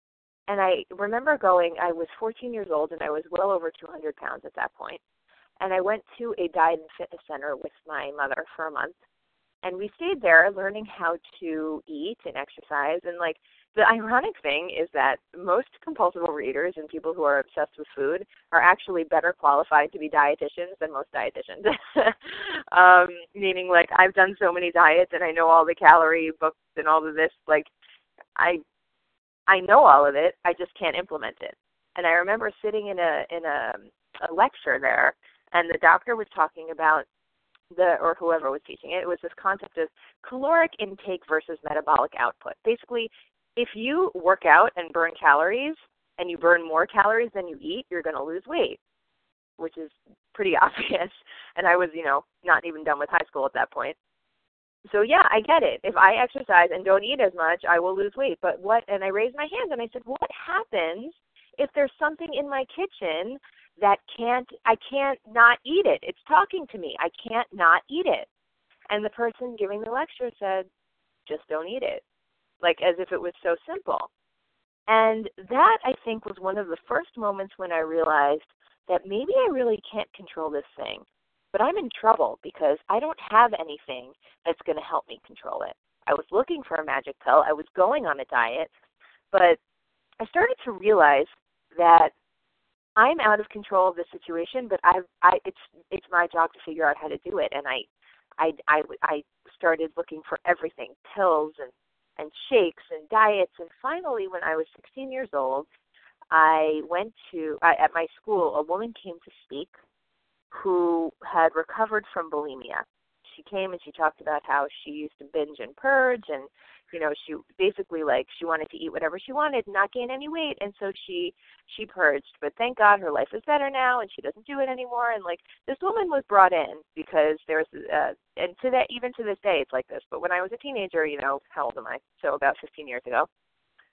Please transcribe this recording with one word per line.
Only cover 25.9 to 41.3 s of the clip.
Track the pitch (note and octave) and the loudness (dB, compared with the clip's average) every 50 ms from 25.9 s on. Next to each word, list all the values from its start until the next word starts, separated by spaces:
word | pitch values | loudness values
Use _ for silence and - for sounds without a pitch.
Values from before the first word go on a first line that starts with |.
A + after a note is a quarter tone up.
| D#3+ E3 D#3+ D#3 E3 E3 D#3+ D#3+ D#3 - | 10 10 8 4 2 0 -2 -4 -4 -4
books | D#3+ D#3+ - _ _ _ _ D#3 | -4 -4 -4 _ _ _ _ -4
and | D3 D#3 | 0 2
all | D#3 D#3+ D#3 | 2 2 2
of | D#3+ D3+ | -2 -2
this. | D#3 D#3+ D#3+ - _ _ | -2 -2 -2 -4 _ _
Like, | - D#3 D3+ D3 - _ _ _ _ _ _ _ _ _ - - _ - - | 0 0 0 0 -4 _ _ _ _ _ _ _ _ _ -20 -20 _ -4 0
I, | - E3+ F3+ D#3 D3+ _ _ _ _ _ _ _ _ _ _ _ _ _ _ _ _ | 0 0 0 -2 -6 _ _ _ _ _ _ _ _ _ _ _ _ _ _ _ _
I | F#3 F#3+ F#3 | 2 2 2
know | F#3 F#3+ G#3+ C#4 D4 | 4 6 6 8 10
all | F#3 C#3 C#3+ D3 | 10 10 8 8
of | C#3+ C#3 | 4 2
it. | D3 D#3+ F3+ - _ - | 2 0 0 -2 _ -4
I | F3 E3+ | -4 -4
just | - F3 - - - | -4 -6 -10 -8 -6
can't | F#3+ D#3+ - | -6 -4 -4
implement | - F#3+ - D#3+ D3+ A2 A2+ - - | -4 -6 -8 -8 -10 -10 -10 -12 -12
it. | - - - _ _ _ _ _ _ _ - | -14 -16 -16 _ _ _ _ _ _ _ -8
And | F3+ F3 | -2 0
I | E3 | 2
remember | E3 F3 F3 G3 G#3+ A3+ A3 G#3+ - _ - | 2 2 2 0 -2 -4 -4 -8 -8 _ -6
sitting | G#3+ G#3 G#3+ G#3 | -6 -4 -6 -6
in | G3+ F#3+ F3+ | -6 -4 -2
a, | E3+ D#3+ D3+ C#3+ - - | -2 -2 -2 -2 -4 -8
in | E3+ E3+ E3 | -10 -8 -4
a, | D#3 C#3+ C3+ A#2 A#2 A2+ G2+ G#2 - _ _ _ _ - - - E3 | -4 -4 -4 -4 -6 -8 -10 -14 -20 _ _ _ _ -12 -10 -8 -4
a | |
lecture | E3 F#3 A3+ C#4+ - - - - B2+ C3 | 0 0 0 0 0 -4 -4 -4 -2 0
there, | C#3 A#2+ A2+ A#2+ C3+ C#3 - _ _ _ _ _ _ _ | 0 0 2 2 2 2 0 _ _ _ _ _ _ _
and | - E3+ E3+ E3+ | -2 -2 -2 -2
the | E3+ - | -2 2
doctor | - E3 E3+ F#3 - A#3+ A#3 | 4 4 4 4 2 -2 -6
was | A3 G#3 - | -6 -6 -6
talking | - F3 D#3 D#3 - E3 D#3+ D#3+ | -2 -2 -2 -2 -4 -8 -14 -14
about | D#3+ D#3 D#3+ D#3 D#3 D3 - - _ _ _ _ _ _ _ _ _ _ _ _ F3 | -6 -2 0 2 2 2 0 -6 _ _ _ _ _ _ _ _ _ _ _ _ -2
the, | E3+ F#3 F3 E3 - | 0 2 2 2 2
or | E3 E3 E3 - | 0 -2 -2 -2
whoever | F3+ E3+ E3 D#3+ D3+ C3+ | -2 -2 -2 0 -2 -4
was | D#3 D3+ - | -6 -8 -10
teaching | - D3 - - D3+ | -16 -20 -18 -12 -10
it, | E3+ F3+ | -8 -6
it | - F3 | -6 -6
was | F3 - | -6 -8
this | - E3 - | -8 -12 -12
concept | - - F#3+ G3 G3 - - _ E3 | -6 -4 -4 -4 -4 -8 -10 _ -6
of | D#3+ - _ _ - - _ _ - | -6 -6 _ _ -20 -20 _ _ -18
caloric | - B3+ B3+ C4+ D4+ E4 E4 E4 E4 - - | -16 -10 -6 -2 2 2 2 2 0 -2 -6
intake | G#3+ G3 G3 - - G3+ F#3 E3+ _ | -10 -10 -10 -12 -10 -10 -10 -10 _
versus | - | -4